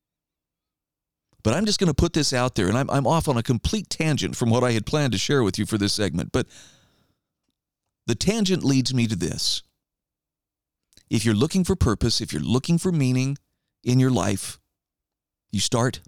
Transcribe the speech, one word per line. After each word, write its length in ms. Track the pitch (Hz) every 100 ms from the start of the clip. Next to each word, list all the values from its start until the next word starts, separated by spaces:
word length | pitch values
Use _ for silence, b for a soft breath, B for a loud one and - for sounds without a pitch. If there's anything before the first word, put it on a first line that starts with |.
| _ _ _ _ _ _ _ _ _ _ _ _ _ _
But 120 | 107
I'm 120 | 143 214
just 140 | 196
gonna 120 | 180
put 200 | 143 170
this 200 | 165 143
out 220 | 127 127
there, 140 | - 92
and 100 | 117
I'm, 100 | 139
I'm 180 | 139 123
off 200 | 160 156
on 80 | 120
a 60 |
complete 480 | 113 120 - 220 -
tangent 460 | - 160 156 80 -
from 120 | 117
what 160 | 117
I 80 | 123
had 140 | 113 -
planned 260 | 151 139
to 60 | 95
share 240 | - 143
with 160 | 104 98
you 80 | 101
for 100 | 110
this 160 | 101
segment. 380 | - 98 82 -
But 160 | 127 - B B B B B B _ _ _ _ _ _ _ _ _ -
the 80 |
tangent 480 | 113 - 226 190 185
leads 320 | 131 131 123
me 140 | 127 117
to 80 | 101
this. 460 | 85 - - - - _ _ _ _ _ _ _ _ _ _ _ _ _ -
If 140 | 117
you're 100 | 110
looking 300 | 104 143 185
for 100 | 180
purpose, 460 | 190 123 101 117 -
if 120 | 113
you're 100 | 76
looking 360 | 69 123 151 170
for 140 | 185
meaning, 440 | 165 131 127 131 143 _ _ _ _
in 160 | - 127
your 100 | 131
life, 480 | 117 92 98 - - _ _ _ _ _ _ _ _ _
you 80 | 98
start 400 | - 120 123 -